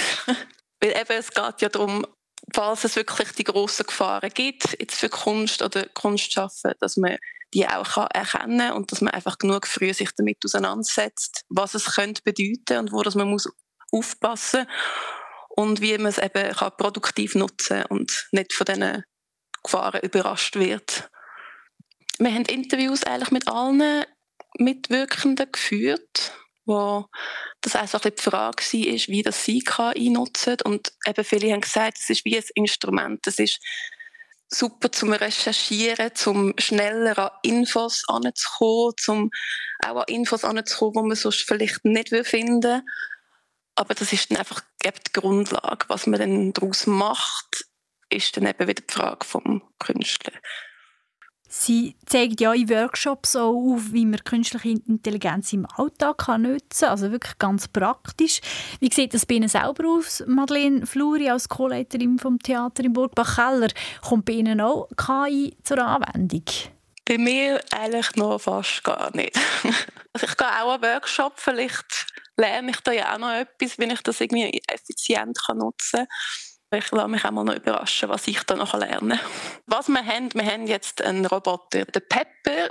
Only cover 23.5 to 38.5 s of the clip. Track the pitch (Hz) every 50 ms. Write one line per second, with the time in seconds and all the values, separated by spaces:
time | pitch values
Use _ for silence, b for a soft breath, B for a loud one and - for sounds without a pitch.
23.5 | 226 233 247 269 269 277 302 302 294 294 285 - _ _ _ _ _ - - _
24.5 | - - 240 254 262 262 - - 240 262 269 269 - - - 277 269 262 269 269
25.5 | - - - - 214 208 226 262 294 330 - _ - - - B B B B _
26.5 | _ _ _ - 214 208 202 202 202 208 202 B B B B B B B B B
27.5 | B _ - - - 208 208 196 - 214 - 214 208 - - 214 190 196 214 226
28.5 | 240 - - - - 226 220 - 233 226 - - 196 202 208 - 208 - - -
29.5 | 214 254 - - - - 233 233 - - 233 247 240 240 247 254 - - - 247
30.5 | 247 240 - 208 208 208 - - - _ - 208 208 - 208 - - 208 202 220
31.5 | 208 202 202 - - 214 220 220 - - - - 220 - - 214 226 226 220 -
32.5 | - 208 208 208 - - - 202 190 190 147 - 107 - - - - - 107 104
33.5 | - B B B B B B B B B B B B B B B B _ _ -
34.5 | - - 247 233 - - - 240 - - - 214 214 208 208 214 214 - - -
35.5 | 214 - - - 214 208 226 233 226 - 226 233 - - - 208 196 202 196 196
36.5 | 202 - - - 220 208 208 208 214 226 226 226 214 202 196 196 - - - 214
37.5 | 226 240 247 - - 233 226 233 - - - - - 233 240 247 - - - -